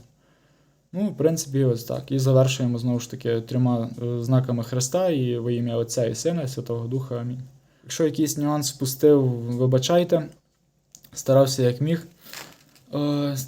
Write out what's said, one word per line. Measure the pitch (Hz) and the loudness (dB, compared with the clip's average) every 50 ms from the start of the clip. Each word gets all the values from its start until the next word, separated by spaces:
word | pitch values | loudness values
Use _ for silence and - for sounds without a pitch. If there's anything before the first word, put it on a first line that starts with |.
| - _ _ _ _ _ _ _ _ _ _ _ _ _ _ _ _ _ - | -12 _ _ _ _ _ _ _ _ _ _ _ _ _ _ _ _ _ -6
Ну, | 180 208 | -4 -4
в | 202 151 | -2 0
принципі, | 131 139 160 165 160 - 139 131 135 135 | 0 0 0 0 -2 -4 -4 0 0 2
ось | 127 117 113 - | 2 2 0 -4
так. | - 123 127 131 - 135 | -6 -8 -8 -6 -4 -2
І | 135 | 0
завершуємо, | 131 135 131 131 131 131 - - 131 120 120 117 | 2 4 6 6 6 4 2 0 -2 -2 -2 -2
знову | 117 123 123 120 | -2 -2 -2 -2
ж | 120 - | -4 -8
таки, | - 131 - 120 117 117 | -10 -6 -2 -2 -2 -2
трьома, | 117 117 123 127 127 123 123 117 113 123 - - 123 | -2 -2 0 0 2 2 2 0 -2 -4 -8 -8 -6
е, | 120 120 120 117 | -6 -4 -4 0
знаками | 117 131 127 131 127 123 117 113 | 2 2 2 2 2 -2 -4 -4
Христа | - - 127 131 - - 175 185 185 | -4 -4 -4 -2 -2 0 0 0 2
і | 165 139 127 123 120 117 | 0 0 0 -2 -2 -2
во | 113 120 | -2 -2
ім'я | 120 117 120 120 117 | -2 -2 -2 -2 -2
Отця | 117 117 117 - - 120 | -2 -4 -2 -2 -2 -2
і | 113 117 | -2 -2
Сина | - - 160 170 170 151 | -2 -2 -2 -2 -2 -4
і | 131 | -6
Святого | - - 127 - 117 117 117 | -6 -8 -6 -6 -6 -6 -6
Духа. | 117 127 135 131 - 123 | -4 -6 -6 -6 -6 -8
Амінь. | 117 117 123 123 127 - - - _ _ _ _ _ - | -8 -6 -8 -8 -10 -12 -16 -20 _ _ _ _ _ -16
Якщо | 131 - - 165 | -8 -2 0 0
якийсь | 156 147 - 156 143 131 151 | 0 2 0 -2 0 0 -2
нюанс | 147 147 151 151 143 135 - | -2 0 0 0 -2 -4 -4
впустив, | - 135 131 131 - - 151 147 143 135 127 | -4 -4 -6 0 4 6 6 8 6 6 2
вибачайте. | 120 120 117 117 123 120 127 131 131 127 131 - 170 175 180 175 175 165 151 - - _ _ _ _ _ _ _ _ _ _ _ _ - _ - - | 0 -2 -4 -4 -2 0 2 4 4 2 4 4 4 2 4 4 2 0 0 -2 -12 _ _ _ _ _ _ _ _ _ _ _ _ -20 _ -20 -16
Старався | - - - 135 135 135 131 131 - 127 | -6 0 4 6 6 6 4 4 2 2
як | 123 123 127 | 2 2 2
міг. | 143 156 170 160 - - - _ - - - - - - - _ _ _ _ _ _ - - | 0 0 0 -2 -4 -8 -20 _ -20 -20 -18 -18 -18 -18 -20 _ _ _ _ _ _ -8 -4
Е, | 143 147 147 147 143 143 143 139 135 135 | -2 -2 0 0 0 -2 -2 -4 -4 -2